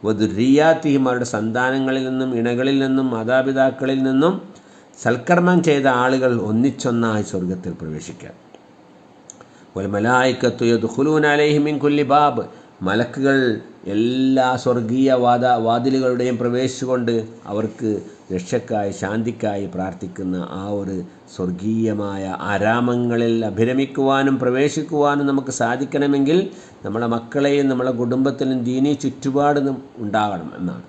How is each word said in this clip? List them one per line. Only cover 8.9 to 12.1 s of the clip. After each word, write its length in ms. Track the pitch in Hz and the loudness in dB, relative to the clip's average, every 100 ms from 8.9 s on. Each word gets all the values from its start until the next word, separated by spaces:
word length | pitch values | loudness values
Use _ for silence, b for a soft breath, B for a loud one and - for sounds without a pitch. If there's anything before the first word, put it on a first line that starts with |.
| - - - - B B B B - | -20 -20 -20 -20 B B B B -6
വൽ 100 | 98 | -4
മലായികത്തു 760 | 101 110 127 131 123 127 - | 0 2 4 2 2 0 0
യദ്ഖുലൂന 640 | 117 117 113 113 143 156 151 | 2 2 0 -2 2 2 2
അലൈഹിം 380 | 147 151 151 | 4 4 2
മിൻ 140 | 147 147 | 2 0
കുല്ലി 240 | 143 147 | 0 0
ബാബ്, 400 | 139 | 2